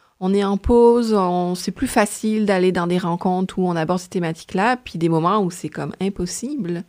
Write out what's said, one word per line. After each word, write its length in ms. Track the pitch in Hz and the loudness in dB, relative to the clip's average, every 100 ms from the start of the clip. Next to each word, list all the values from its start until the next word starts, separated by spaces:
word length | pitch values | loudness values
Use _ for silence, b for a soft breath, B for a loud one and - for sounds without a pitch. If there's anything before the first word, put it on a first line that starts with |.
| B B | B B
on 140 | 190 | 0
est 100 | 196 | 0
en 140 | 196 202 | 0 0
pause, 560 | - 240 233 240 226 | 4 6 8 6 4
on, 420 | 208 180 180 180 180 | 2 2 0 -2 -4
c'est 160 | - | -6
plus 160 | - 269 | -6 -2
facile 580 | 233 208 - 220 214 208 | 0 0 -2 -2 0 2
d'aller 260 | 190 185 | 2 2
dans 140 | 180 175 | 0 0
des 120 | 180 | 0
rencontres 580 | 180 175 190 185 185 - | 0 -2 0 0 -2 -2
où 100 | 180 | 0
on 80 | 170 | 0
aborde 240 | 160 180 | 0 -2
ces 80 | - | -4
thématiques-là. » 680 | 185 170 160 - 202 220 254 | -4 -4 -6 -6 -2 0 -2
Puis 160 | - 165 | -6 -2
des 100 | 165 | 0
moments 300 | 165 170 214 | 2 2 0
où 100 | 180 | -2
c'est 200 | 175 151 | -4 -10
comme 240 | - 147 - | -8 -8 -6
impossible. 840 | 196 196 180 - 240 294 170 170 | -6 -4 -6 -6 -8 -6 -6 -8